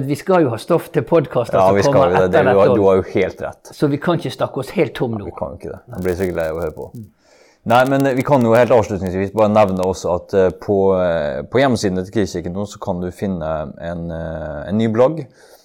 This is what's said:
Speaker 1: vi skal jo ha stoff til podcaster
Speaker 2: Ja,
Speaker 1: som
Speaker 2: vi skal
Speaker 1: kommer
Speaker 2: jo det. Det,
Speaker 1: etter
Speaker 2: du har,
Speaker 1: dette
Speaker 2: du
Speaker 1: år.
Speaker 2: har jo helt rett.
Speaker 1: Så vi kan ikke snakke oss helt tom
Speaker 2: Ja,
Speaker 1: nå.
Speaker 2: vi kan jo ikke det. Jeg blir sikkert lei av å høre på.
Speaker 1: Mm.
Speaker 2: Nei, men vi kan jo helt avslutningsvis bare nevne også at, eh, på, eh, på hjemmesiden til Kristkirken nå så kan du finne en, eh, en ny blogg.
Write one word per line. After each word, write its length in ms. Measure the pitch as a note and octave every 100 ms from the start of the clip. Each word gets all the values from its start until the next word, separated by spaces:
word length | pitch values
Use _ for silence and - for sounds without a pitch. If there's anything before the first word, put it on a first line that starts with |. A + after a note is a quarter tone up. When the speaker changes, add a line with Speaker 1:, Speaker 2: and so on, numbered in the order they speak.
| C3+
Speaker 1:
vi 100 | C#3+
skal 300 | - F3+ C#3+
jo 80 |
ha 20 | A#2
stoff 300 | - D#3+ -
til 140 | D#3
podcaster 540 | - E3 C#3+ B2+ A2+ G2+
Speaker 2:
Ja, 60 | F#2+
Speaker 1:
som 80 | G2+
Speaker 2:
vi 60 |
skal 80 | C#3+
Speaker 1:
kommer 220 | G#2+ F2+
Speaker 2:
jo 80 | F#2+
det. 80 | F#2
Det, 80 | A#2+
Speaker 1:
etter 80 | C3
Speaker 2:
du 100 | G2
har, 120 | A2+
Speaker 1:
dette 80 | A#2
Speaker 2:
du 20 |
Speaker 1:
år. 80 | G2
Speaker 2:
har 140 | F#2+
jo 180 | F#2+ A2
helt 220 | F2+ -
rett. 280 | D2 - - -
Speaker 1:
Så 140 | D3+
vi 80 | C#3+
kan 180 | - E3
ikke 160 | C3
snakke 320 | - C3 C3+
oss 60 | -
helt 240 | F#3 C#3
tom 180 | - B2+
Speaker 2:
Ja, 60 | G#2+
Speaker 1:
nå. 60 | E2+
Speaker 2:
vi 80 | -
kan 160 | C#2
jo 80 | -
ikke 140 | -
det. 60 | - -
Jeg 140 | F2+ F#2
blir 120 | F2
sikkert 180 | F#2 E2+
lei 80 | D#2+
av 80 | E2
å 80 |
høre 120 | D#2+ C#2+
på. 100 | B1
Speaker 1:
Mm. 120 | A#2 G2+ _ _ _ _ _ A2
Speaker 2:
Nei, 180 | A#2+
men 240 | C3 C#3 C#3 C3
vi 60 |
kan 180 | C3+ C#3
jo 140 | A#2 A2+
helt 160 | A#2
avslutningsvis 600 | B2 G2+ G2 F#2 F#2 G2 G2+
bare 160 | G#2+
nevne 320 | G#2+ G2+ F#2
også 320 | F#2 F2+ E2+ F2
at, 160 | -
eh, 160 | G2 F#2
på, 300 | - - G2 F#2+ F#2
eh, 460 | F2+ E2 D2 C2
på 180 | - A#2+
hjemmesiden 400 | C3+ A2 G#2 F#2
til 120 | F#2 A2
Kristkirken 400 | F#2 F2+ F2 F#2
nå 80 | G2+
så 140 | -
kan 180 | - F2+
du 120 | F2+
finne 400 | - G#2 F2+ D#2 D#2 D2+ -
en, 320 | E2+ E2+ E2+
eh, 580 | E2 E2 D#2+ D#2 D2 C#2+
en 80 | G#2
ny 100 | A2+
blogg. 380 | A2 C3 D#3+ C3 _ - _